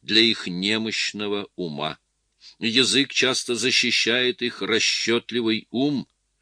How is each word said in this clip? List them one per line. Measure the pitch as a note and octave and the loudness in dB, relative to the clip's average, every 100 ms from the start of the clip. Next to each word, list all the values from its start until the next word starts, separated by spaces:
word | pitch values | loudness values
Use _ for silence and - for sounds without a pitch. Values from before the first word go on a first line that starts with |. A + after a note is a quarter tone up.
для | - G#2+ | 0 4
их | A2+ G#2+ - | 4 2 -4
немощного | F2+ G2+ A2 A2 G2+ - G#2 G#2 G2+ G2 - | -4 -2 -2 -2 -4 -4 -4 -4 -4 -6 -8
ума. | F2 D2 D2+ D2+ _ _ _ _ - - | -8 -4 -6 -8 _ _ _ _ -20 -6
Язык | A2+ A2+ A#2 A2+ C#3 | 0 2 4 2 2
часто | - B2+ B2+ - | 0 0 0 -2
защищает | A#2 B2+ - B2 - - B2 B2+ B2 | -2 0 2 2 2 2 2 0 0
их | A#2+ - | -4 -4
расчётливый | G2 A2 - - - A#2 - A#2+ A2 A2 - | 0 2 2 0 0 0 0 -2 0 -2 -2
ум. | A#2 C#3+ C#3 - _ _ _ | -2 0 0 -6 _ _ _